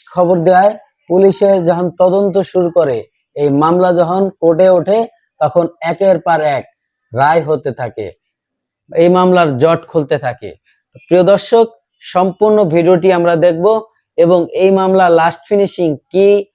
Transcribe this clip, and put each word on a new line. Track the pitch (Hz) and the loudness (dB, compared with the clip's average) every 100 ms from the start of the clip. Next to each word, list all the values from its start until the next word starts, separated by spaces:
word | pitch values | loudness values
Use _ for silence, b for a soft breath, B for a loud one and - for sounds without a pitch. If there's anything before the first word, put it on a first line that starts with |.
| _ | _
খবর | 180 175 180 | -2 0 0
দেয়, | 165 185 202 220 _ _ - | 2 2 2 -2 _ _ -4
পুলিশে | 180 196 185 202 196 170 | 0 2 2 0 0 0
যখন | 170 180 - | -2 -4 0
তদন্ত | 185 190 202 190 | 0 0 -2 -2
শুরু | 175 185 175 | -2 -2 -2
করে, | 175 147 117 - _ _ 143 | 0 -2 -4 -8 _ _ -4
এই | 147 139 | -2 0
মামলা | 156 180 185 | 0 0 0
যখন | 175 165 185 196 - | 0 0 -2 -4 -2
কোর্টে | 165 165 185 | 0 2 2
ওঠে, | 180 156 214 226 _ _ - | 2 0 -2 -4 _ _ -6
তখন | 151 175 170 - | -4 -2 -4 -6
একের | 165 170 196 175 | -8 -2 0 0
পর | 175 160 151 | -2 -2 -2
এক | 135 - _ _ _ _ | -4 -8 _ _ _ _
রায় | 113 139 170 | -2 0 0
হতে | 147 151 135 | -2 -4 -6
থাকে, | 120 120 107 98 - _ _ _ _ _ _ _ | -8 -10 -10 -12 -14 _ _ _ _ _ _ _
এই | 165 175 | 0 2
মামলার | 180 185 180 165 127 | 2 2 2 0 0
জট | 160 165 - | 0 -2 -4
খুলতে | 165 139 147 | -6 -4 -4
থাকে। | 131 117 101 - _ _ _ - | -6 -10 -14 -18 _ _ _ -16
প্রিয় | - 180 | -2 2
দর্শক, | 180 196 - 233 226 - _ _ | 2 0 2 0 0 -4 _ _
সম্পূর্ণ | - 180 190 175 214 214 185 | -8 -4 -2 0 0 2 0
ভিডিওটি | 165 170 180 190 | 0 2 2 2
আমরা | 175 170 170 | 0 0 2
দেখব | 175 165 190 220 214 _ _ - | 0 0 0 -2 -6 _ _ 0
এবং | 170 180 165 | 2 2 0
এই | 156 190 | -2 0
মামলা | 196 190 190 180 | 2 0 2 2
লাস্ট | 165 170 - - | 2 0 -4 -4
ফিনিশিং | 202 196 - 165 139 _ | -2 -2 -4 -4 -6 _
কি | 180 196 202 196 | 0 2 2 -2